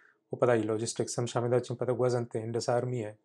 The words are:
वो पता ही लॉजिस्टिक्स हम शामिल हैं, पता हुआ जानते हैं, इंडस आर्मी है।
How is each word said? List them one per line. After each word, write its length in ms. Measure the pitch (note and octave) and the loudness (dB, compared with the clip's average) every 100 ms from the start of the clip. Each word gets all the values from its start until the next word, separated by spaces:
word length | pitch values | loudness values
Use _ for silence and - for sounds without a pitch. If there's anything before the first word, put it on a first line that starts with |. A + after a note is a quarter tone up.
| _ _ _ | _ _ _
वो 40 | A#2+ | 2
पता 160 | B2 | 4
ही 100 | A#2 | 4
लॉजिस्टिक्स 560 | G#2+ A2 A2+ - A2 - | 2 0 -2 -4 -4 -2
हम 60 | A#2+ | -2
शामिल 280 | B2+ A#2+ | 0 2
हैं, 220 | B2 - A#2+ | 0 0 -4
पता 160 | A#2+ | -2
हुआ 180 | A#2+ B2+ | 0 2
जानते 300 | A#2+ A#2 A2+ | 2 -2 -4
हैं, 60 | A2+ | -4
इंडस 240 | A#2 A2 | -2 0
आर्मी 300 | A#2+ B2 B2 | 0 0 -2
है। 180 | G#2+ G#2+ | -6 -10